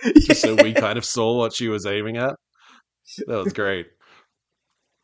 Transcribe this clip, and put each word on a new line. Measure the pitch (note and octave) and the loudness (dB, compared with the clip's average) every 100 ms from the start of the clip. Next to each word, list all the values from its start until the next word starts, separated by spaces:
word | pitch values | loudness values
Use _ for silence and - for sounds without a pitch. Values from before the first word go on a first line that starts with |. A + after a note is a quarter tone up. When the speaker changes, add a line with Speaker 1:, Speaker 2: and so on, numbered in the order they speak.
| - | 4
Speaker 1:
<laughs> | - | 4
Speaker 2:
just | - - | 6 2
so | - A2 | 2 4
we | - | 4
Speaker 1:
Yeah. | A2+ | 4
Speaker 2:
kind | G#2 A2 | 0 -4
of | - | -4
saw | B2 A2+ A#2+ | -2 0 0
what | A2+ | 0
she | - A#2+ | -2 -4
was | G#2 G2 | -4 -2
aiming | G2+ G#2+ A#2 | -4 -4 -4
at. | B2+ D3 _ _ - - _ _ - - - | -4 -6 _ _ -20 -20 _ _ -20 -14 -6
That | A#2 F#2+ | -4 -4
was | |
great. | - G2+ F#2+ E2+ _ _ - _ _ _ _ _ _ _ _ | -2 -4 -4 -8 _ _ -20 _ _ _ _ _ _ _ _